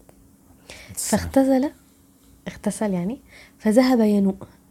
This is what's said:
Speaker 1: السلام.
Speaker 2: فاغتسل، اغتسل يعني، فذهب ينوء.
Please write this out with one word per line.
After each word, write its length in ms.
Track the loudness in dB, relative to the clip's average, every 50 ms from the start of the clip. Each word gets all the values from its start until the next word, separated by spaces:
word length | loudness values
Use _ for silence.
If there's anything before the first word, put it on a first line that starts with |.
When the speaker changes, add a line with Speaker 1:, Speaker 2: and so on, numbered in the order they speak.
| -20 -20 -20 -20 -20 -20 _ _ _ -20 -20 _ _ -20 -20 -20 -20 -16 -12
Speaker 1:
السلام. 280 | -10 -6 -4 -2 -2 -2
Speaker 2:
فاغتسل، 460 | -2 0 2 2 2 2 0 0 -2 -6 -12 _ _ _ _ _ _ _ _ _ -20 -20 _ -16
اغتسل 460 | -16 -12 -8 -8 -6 -6 -4 -4 -4 -4
يعني، 260 | -4 -4 -6 -8 -10 -14 -20 -20 -20 -20 -20 _ _ -2
فذهب 360 | 2 4 4 4 4 4 4
ينوء. 360 | 4 4 2 2 2 0 -2 -4 -10 -20 -20 _ _ _